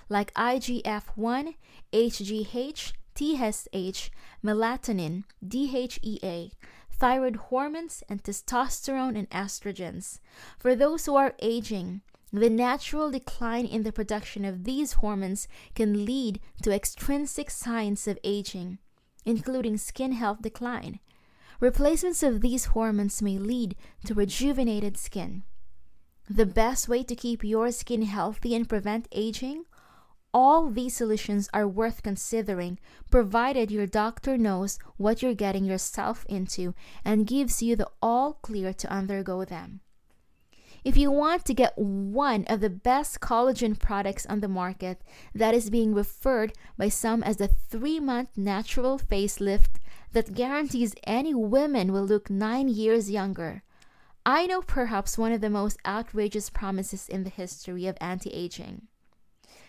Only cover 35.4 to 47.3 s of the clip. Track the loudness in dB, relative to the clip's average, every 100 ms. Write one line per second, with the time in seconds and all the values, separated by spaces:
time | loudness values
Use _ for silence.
35.4 | 0 0 0 -2 -4 -4 -4 -4 -6 -4
36.4 | -4 -4 -4 -6 -12 -6 2 2 4 2
37.4 | 2 2 2 2 0 0 2 2 2 -2
38.4 | -6 -4 -4 -4 -4 -4 -2 -4 -4 -6
39.4 | -6 -10 -12 -16 -20 _ _ _ _ _
40.4 | _ -20 -20 -6 6 8 8 6 4 2
41.4 | 2 4 4 2 -2 -2 -2 0 2 0
42.4 | 0 0 -2 0 2 2 0 -6 0 2
43.4 | 2 2 0 2 2 2 -2 -4 -4 -2
44.4 | -2 -2 -4 -6 -8 -8 -12 -20 -10 0
45.4 | 4 4 4 2 4 4 0 0 0 2
46.4 | 0 -4 -14 -2 0 0 0 0 0